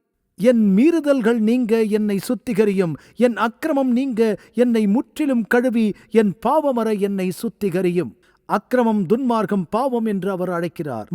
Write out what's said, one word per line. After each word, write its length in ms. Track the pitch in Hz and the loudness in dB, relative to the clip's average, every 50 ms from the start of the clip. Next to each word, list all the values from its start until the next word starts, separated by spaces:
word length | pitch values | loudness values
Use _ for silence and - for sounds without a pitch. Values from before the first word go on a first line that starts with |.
| _ _ _ _ _ _ _ - | _ _ _ _ _ _ _ 0
என் 240 | 196 247 247 226 214 196 185 | 2 2 4 4 4 4 4
மீறுதல்கள் 640 | 208 277 339 330 320 294 285 277 262 202 226 240 226 | 4 4 4 2 2 0 0 0 2 2 0 0 2
நீங்க 420 | 214 220 247 254 247 196 226 226 220 | 2 0 0 0 0 0 0 0 0
என்னை 360 | 196 214 214 214 208 196 185 | 0 0 -2 0 -2 -2 -4
சுத்திகரியும். 760 | - - 254 196 - 254 208 196 214 208 190 190 180 165 139 - - - _ | -2 -4 -6 -6 -4 -4 0 0 2 2 2 0 -2 -2 -4 -8 -12 -16 _
என் 220 | - 240 247 214 | 0 0 0 2
அக்கிரமம் 540 | 196 220 233 - - - 320 285 277 269 254 | 0 -2 -4 -4 -4 -4 -2 0 0 0 0
நீங்க 460 | 233 247 277 269 214 214 226 220 196 - - _ - | 0 0 0 -2 0 0 0 0 0 -4 -8 _ -2
என்னை 340 | 226 247 247 226 220 214 | 0 2 2 2 2 2
முற்றிலும் 600 | 196 202 277 - _ - - 311 277 254 233 196 | 2 2 0 0 _ -6 -4 -2 0 0 0 0
கழுவி, 400 | - 233 240 240 254 214 233 220 202 - - - - | 2 0 2 2 2 0 0 0 0 -2 -6 -12 0
என் 240 | - 226 220 196 - - - | 0 2 2 2 -2 -2 -2
பாவமற 540 | 233 294 320 294 277 247 233 226 226 214 185 | 0 0 2 0 0 -2 0 -2 -2 -2 -2
என்னை 300 | 196 202 202 190 185 185 | -2 -4 -2 -4 -4 -4
சுத்திகரியும்." 840 | 175 - - 233 - - 208 190 151 185 185 175 175 180 147 104 - _ _ _ _ _ _ - | -4 -6 -8 -8 -6 -4 -4 -2 -2 0 0 0 0 -2 -4 -4 -10 _ _ _ _ _ _ -4
அக்கிரமம், 540 | 190 233 _ - 254 247 233 226 214 208 180 | -4 -4 _ -2 0 0 2 2 0 0 0
துன்மார்க்கம், 600 | 151 220 262 269 240 233 220 202 - 208 196 165 - | 0 0 0 0 0 0 0 0 0 -2 -2 -2 -2
பாவம் 360 | 202 226 277 269 240 233 226 | -2 -2 -2 0 -2 -2 -2
என்று 260 | 220 202 190 175 202 | -2 -4 -4 -4 -4
அவர் 180 | 190 170 180 185 | -4 -4 -4 -4
அழைக்கிறார், 600 | 175 170 175 165 - 175 156 147 120 110 104 - | -4 -4 -4 -6 -6 -8 -8 -8 -8 -10 -8 -4